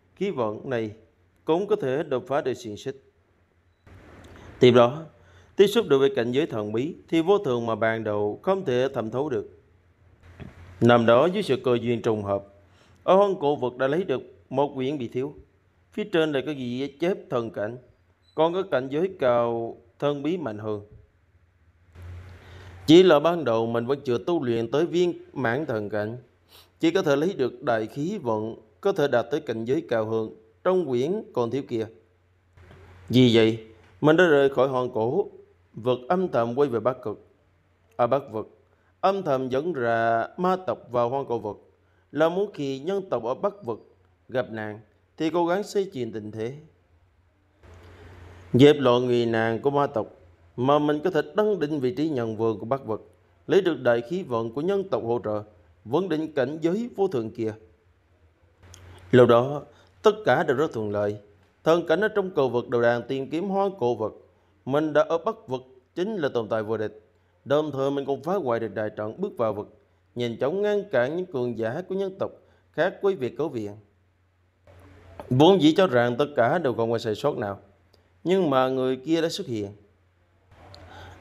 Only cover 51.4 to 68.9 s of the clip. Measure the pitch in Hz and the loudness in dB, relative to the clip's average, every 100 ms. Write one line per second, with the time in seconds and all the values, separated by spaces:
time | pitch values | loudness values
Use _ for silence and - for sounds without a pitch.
51.4 | 214 196 147 151 127 123 160 135 113 107 | 0 0 -2 -2 -4 -2 -4 -4 -4 -2
52.4 | 113 104 113 135 110 104 - _ _ _ | -2 -2 -4 -6 -4 -8 -10 _ _ _
53.4 | - 175 180 135 123 117 - 180 151 117 | 0 2 2 0 2 0 0 -8 -4 -4
54.4 | 117 117 170 196 190 117 113 120 107 104 | -4 -4 -2 -2 -2 -4 -2 -4 -4 -6
55.4 | 107 _ _ _ 107 147 190 156 156 143 | -8 _ _ _ -4 -2 -2 -4 -4 -2
56.4 | 123 160 165 202 240 - 196 127 110 113 | -2 -2 -2 -2 -4 -2 -2 -2 -6 -6
57.4 | 110 107 - _ _ _ _ _ _ _ | -8 -8 -16 _ _ _ _ _ _ _
58.4 | _ _ - - - - - 127 120 117 | _ _ -20 -20 -20 -20 4 8 8 6
59.4 | 135 147 - _ _ _ 220 214 - 131 | 4 -4 -10 _ _ _ 2 2 2 2
60.4 | 160 127 156 113 104 104 104 104 - _ | 2 0 -2 -4 -4 -2 -2 -4 -12 _
61.4 | _ _ 156 170 165 165 214 202 185 156 | _ _ 2 2 2 0 0 -2 -2 0
62.4 | 131 120 117 120 117 120 107 135 135 156 | 0 0 -2 0 2 0 -2 -6 -6 -6
63.4 | 196 196 196 190 120 110 107 - _ _ | -4 -2 -2 -2 -2 -2 -6 -8 _ _
64.4 | _ _ - 143 156 147 156 165 214 - | _ _ -4 -2 0 2 2 0 -4 -8
65.4 | - 127 - - _ - 190 214 139 120 | -8 -10 -10 -20 _ -8 -6 -4 -2 -2
66.4 | 104 113 107 110 107 - _ _ _ _ | -2 -4 -4 -4 -6 -10 _ _ _ _
67.4 | 117 147 156 135 139 143 135 139 151 196 | -2 -2 -2 -2 -2 -2 -2 -4 -2 -2
68.4 | 131 113 110 98 107 | 0 -2 -2 -4 -6